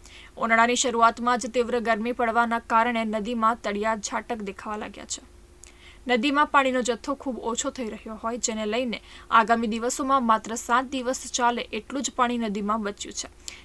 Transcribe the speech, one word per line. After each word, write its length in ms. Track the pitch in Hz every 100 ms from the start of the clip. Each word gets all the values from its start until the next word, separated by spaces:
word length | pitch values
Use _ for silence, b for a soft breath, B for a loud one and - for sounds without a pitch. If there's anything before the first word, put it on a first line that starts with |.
| B B B -
ઉનાળાની 380 | 226 226 233 240
શરૂઆતમાં 600 | - 233 233 233 233 247
જ 140 | 254
તીવ્ર 280 | 247 233 240
ગરમી 320 | 226 220 233
પડવાના 480 | 247 233 226 233 233
કારણે 460 | - 226 233 233 226
નદીમાં 520 | 214 208 240 220 233
તળિયા 320 | 220 208 220 220
ઝાટક 420 | - 233 214 233
દેખાવા 400 | 202 190 - 214
લાગ્યા 280 | 220 - -
છે. 260 | - - - - - B B B B -
નદીમાં 400 | 247 277 285 294
પાણીનો 340 | 294 269 254
જથ્થો 320 | 247 233 -
ખૂબ 260 | 277 277 226
ઓછો 300 | 226 226 277
થઈ 200 | 269 220
રહ્યો 260 | 220 226 220
હોય, 140 | 226 240
જેને 280 | - 220 214
લઈને 360 | 220 254 196 B B B
આગામી 360 | 226 214 233 233
દિવસોમાં 560 | 226 240 - 269 269
માત્ર 320 | 233 220 220 233
સાત 300 | - 240 262
દિવસ 460 | 269 240 262 -
ચાલે 280 | - 240 240
એટલું 400 | - 220 - 262
જ 100 | 262 -
પાણી 220 | 240 240
નદીમાં 440 | 226 202 202 220
બચ્યું 320 | 202 208 -
છે, 160 | - - - B B